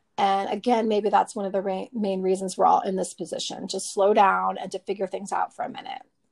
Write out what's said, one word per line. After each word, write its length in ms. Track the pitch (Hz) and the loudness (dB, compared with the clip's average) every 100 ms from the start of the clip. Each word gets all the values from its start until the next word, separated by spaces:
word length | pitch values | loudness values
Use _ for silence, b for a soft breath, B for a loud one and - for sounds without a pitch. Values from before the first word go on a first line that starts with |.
| _ - | _ -2
And 320 | 202 196 196 | 2 2 -2
again, 380 | 214 240 233 220 | -4 0 2 2
maybe 220 | 208 208 | 2 2
that's 260 | 196 196 220 | 2 2 -2
one 100 | 196 | -4
of 60 | |
the 100 | 196 | -2
ra-, 260 | 190 190 190 | -2 -4 -6
main 300 | 240 208 190 | -4 -2 0
reasons 360 | 185 190 190 190 | 0 0 -2 2
we're 80 | 185 | 4
all 160 | - | 4
in 140 | - 190 | 2 -2
this 180 | 180 | -4
position, 540 | - 165 - - - 190 | -6 -8 -8 -8 -8 -8
to 120 | 196 | -8
slow 320 | - - 196 | -6 2 4
down 440 | 214 196 185 190 190 | 6 6 4 0 -4
and 140 | 196 | -8
to 80 | 190 | -10
figure 280 | - 202 190 | -8 -6 -4
things 260 | 185 196 | -6 -6
out 200 | 180 - | -4 -4
for 100 | - | -6
a 60 | - | -10
minute. 320 | - - - - _ _ | -10 -12 -14 -16 _ _